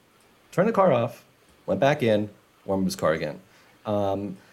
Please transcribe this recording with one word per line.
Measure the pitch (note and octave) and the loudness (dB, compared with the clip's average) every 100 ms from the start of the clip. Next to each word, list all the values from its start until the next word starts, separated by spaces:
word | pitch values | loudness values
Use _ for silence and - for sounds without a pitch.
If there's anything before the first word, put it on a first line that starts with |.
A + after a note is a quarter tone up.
| _ _ _ _ _ | _ _ _ _ _
turned | - G#3+ | -2 0
the | |
car | A3+ F3+ | 2 4
off, | B2 A#2 - - _ _ _ - | 2 0 -6 -20 _ _ _ -6
went | G2 | 0
back | C#3 D3 | 2 2
in, | A#2 G#2+ G#2 - _ _ G2 | 2 0 -2 -10 _ _ -4
warmed | F#2+ | -2
up | F#2 | -2
his | - | 0
car | E2 | 0
again." | D#2+ D2+ - - _ _ _ A2 | 0 -4 -10 -18 _ _ _ -4
Um, | G#2 G2 G2 G2+ - - | -2 -2 -4 -6 -12 -20